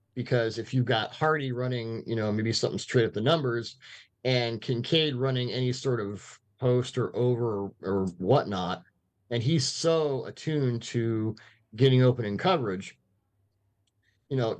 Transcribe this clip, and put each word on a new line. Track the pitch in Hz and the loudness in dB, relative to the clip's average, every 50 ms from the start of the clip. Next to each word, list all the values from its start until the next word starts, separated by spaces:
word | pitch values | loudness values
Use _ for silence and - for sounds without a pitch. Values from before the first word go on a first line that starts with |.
| _ _ - | _ _ -8
Because | 127 123 - 131 120 113 113 110 117 | -8 -4 0 0 0 0 0 -2 -6
if | 110 - 131 | -6 -2 0
you've | 131 120 | 0 2
got | - 120 110 107 - - | 2 2 0 0 -2 -2
Harty | - 151 156 156 151 139 131 120 | 0 2 2 2 2 -2 -4 -4
running, | 123 127 127 127 120 113 113 113 113 - | -4 -4 -2 -4 -4 -4 -6 -6 -6 -6
you | - 113 | -4 -2
know, | 113 107 107 | -2 0 0
maybe | 104 107 110 113 113 | 0 0 0 0 0
something | - - - - | 0 -2 -2 -2
straight | 98 - - - 127 113 | -4 -4 0 2 2 2
up | - - | 2 0
the | 107 | 0
numbers, | 110 135 165 160 135 123 117 120 113 - - _ - - - - - _ _ _ - | 2 2 2 2 0 0 -2 -4 -6 -8 -14 _ -20 -20 -20 -20 -20 _ _ _ -2
and | 127 127 123 120 117 117 107 | 0 2 2 0 0 -4 -4
Kincaid | - - 123 117 127 - 165 160 156 151 131 | -2 -2 -2 -2 0 2 2 2 2 2 0
running | 120 131 135 127 127 123 120 | 0 0 0 0 0 -2 -2
any | 98 127 127 127 | -2 0 0 0
sort | 123 127 - 139 123 113 | -2 -2 -2 -2 -2 -2
of | 104 101 104 95 - - - - _ _ _ - | -2 -4 -6 -10 -12 -18 -20 -20 _ _ _ -2
post | 127 123 123 123 120 - - | 0 2 2 2 0 -2 -2
or | 127 113 - - | -2 -2 -2 0
over | 104 123 123 123 117 120 113 107 98 98 | 0 2 2 2 0 0 -2 -2 -2 -4
or, | 98 - - | -6 -8 -6
or | - 95 98 98 95 92 87 90 | -4 -2 0 0 0 -2 -2 -2
whatnot, | 92 92 127 143 - 98 101 92 90 87 95 - - _ _ _ _ _ _ _ _ - | 2 4 4 4 2 0 -2 -2 -2 -4 -4 -6 -10 _ _ _ _ _ _ _ _ -6
and | 120 120 | -4 -2
he's | 110 135 165 156 131 | 0 2 2 2 0
so | - - - - 165 165 160 156 147 139 123 110 | -2 -2 -2 0 2 2 2 2 0 -2 -4 -6
attuned | - - - - 160 156 147 139 123 120 113 - | -8 -12 -8 -4 -2 -2 0 0 0 -2 -2 -4
to | - - 120 113 113 113 110 110 110 110 - - - - _ _ _ - | -4 -2 -2 0 0 0 -2 -2 -4 -4 -8 -12 -20 -20 _ _ _ 0
getting | 107 131 135 127 127 127 | 4 4 6 6 6 6
open | 127 120 123 113 | 6 4 2 0
in | 101 101 | -4 -2
coverage, | 98 - 185 185 156 120 101 92 95 95 - - _ _ _ _ _ _ _ _ _ _ _ _ _ _ _ _ _ _ _ _ _ _ _ _ _ _ - | 0 2 2 2 2 0 -2 -4 -6 -8 -12 -16 _ _ _ _ _ _ _ _ _ _ _ _ _ _ _ _ _ _ _ _ _ _ _ _ _ _ -4
you | 143 | -2
know, | 131 120 113 104 | 0 0 0 0